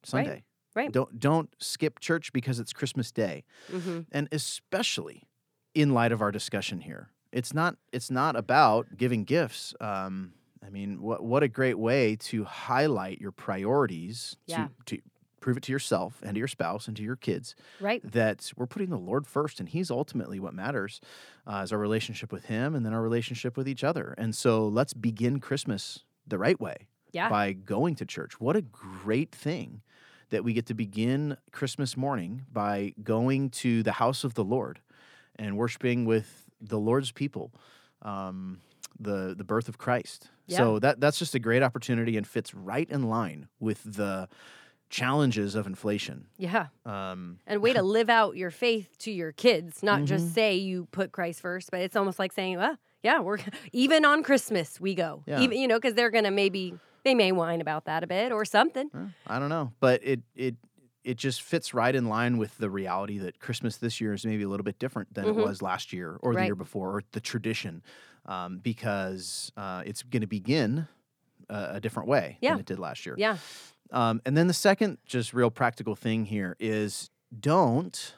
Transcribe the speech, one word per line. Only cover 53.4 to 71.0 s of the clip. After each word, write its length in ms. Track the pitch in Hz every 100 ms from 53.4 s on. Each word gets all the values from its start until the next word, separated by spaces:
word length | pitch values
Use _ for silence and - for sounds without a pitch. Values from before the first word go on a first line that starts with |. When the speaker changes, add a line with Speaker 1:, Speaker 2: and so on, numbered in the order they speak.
| 190 -
Speaker 1:
<laughs> 160 | -
even 320 | 247 262 311
on 180 | 302 294
Christmas 580 | 294 269 - 208 156 -
we 140 | 185
go." 280 | 185 165 151 147
Speaker 2:
Yeah. 140 | 143
Speaker 1:
Even, 180 | 254 233
you 80 | 262
know, 100 | 226
'cause 140 | 254
they're 160 | 214 240
gonna 200 | 226 208
maybe, 440 | 196 202 190 185 175 _ _
they 100 | 180
may 180 | 240 190
whine 280 | 185 165 170
about 240 | 160 156 -
that 180 | 160
a 20 | 170
bit 260 | 180 240
or 120 | 220
something. 460 | 214 214 302 262 294
Speaker 2:
Uh, 120 | - 196 170 -
I 120 | 117
don't 100 | 143
know, 240 | 160 135 -
but 240 | 131 127
it, 160 | 123 131 - -
it, 200 | 127 117 _ _ _ _
it 140 | 135 117
just 240 | 139 123
fits 300 | - 165 -
right 220 | 123 120
in 100 | 135 120
line 300 | 110 120 120
with 220 | 104 -
the 100 | 110
reality 460 | 98 95 92 101 104
that 220 | 92 -
Christmas 380 | - 117 120 -
this 200 | 117 -
year 120 | 110
is 120 | 101 110
maybe 160 | 107
a 40 | 101
little 140 | 98
bit 160 | 101 98
different 360 | 127 117 95
than 100 | -
Speaker 1:
Mm-hmm. 160 | 101 107
Speaker 2:
it 20 |
was 200 | 104 95
last 300 | 95 92 -
year 240 | 92 87 90
or 120 | -
the 20 | 147
Speaker 1:
Right. 40 | 185
Speaker 2:
year 80 |
before 360 | 98 90 101 92 101
or 40 | -
the 80 | -
tradition, 640 | - 120 107 113 95 82 - - - _ -
um, 320 | 92 90 92
because, 920 | 107 110 117 101 95 95 90 - - -
uh, 260 | 98 92 -
it's 160 | 104
gonna 240 | 127 120 107
begin 600 | 107 92 156 110 139 156 _